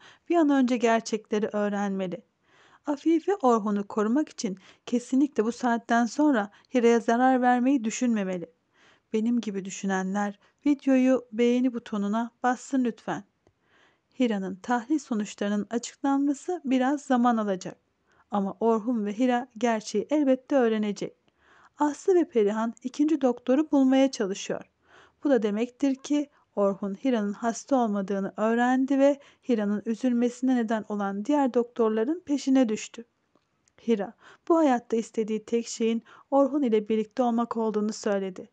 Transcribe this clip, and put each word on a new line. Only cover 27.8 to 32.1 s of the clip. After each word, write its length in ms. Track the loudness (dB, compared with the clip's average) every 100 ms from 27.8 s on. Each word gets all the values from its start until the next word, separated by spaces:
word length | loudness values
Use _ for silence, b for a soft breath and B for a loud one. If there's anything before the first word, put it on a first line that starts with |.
| 0 -2 -4 -4 -4 -2
öğrendi 640 | 0 2 2 2 2 4
ve 220 | 4 2 b b -2
Hira'nın 340 | -2 0 -4 -4
üzülmesine 720 | -2 0 0 0 -2 0 0
neden 280 | 0 -4 -4
olan 360 | -4 -4 -4
diğer 300 | 0 2 2
doktorların 680 | 0 -2 0 0 0 -2